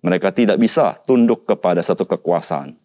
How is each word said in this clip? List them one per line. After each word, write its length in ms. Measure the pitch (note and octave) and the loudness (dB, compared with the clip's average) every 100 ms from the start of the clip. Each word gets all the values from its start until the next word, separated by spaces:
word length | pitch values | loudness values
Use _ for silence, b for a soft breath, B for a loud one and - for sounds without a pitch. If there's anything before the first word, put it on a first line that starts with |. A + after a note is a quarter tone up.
Mereka 320 | F2 F2+ G2 F#2+ | 0 0 0 0
tidak 220 | A2 G2 | 0 2
bisa 400 | A2+ - A#2 - - | 2 2 0 -2 0
tunduk 400 | B2+ A#2 A2+ - | 2 2 0 -2
kepada 320 | G2+ F2+ F2 | -2 0 0
satu 240 | - F2 | -2 -4
kekuasaan. 720 | F#2 E2 E2 E2+ - D2+ C#2 - | -2 -4 -2 -4 -4 -8 -8 -18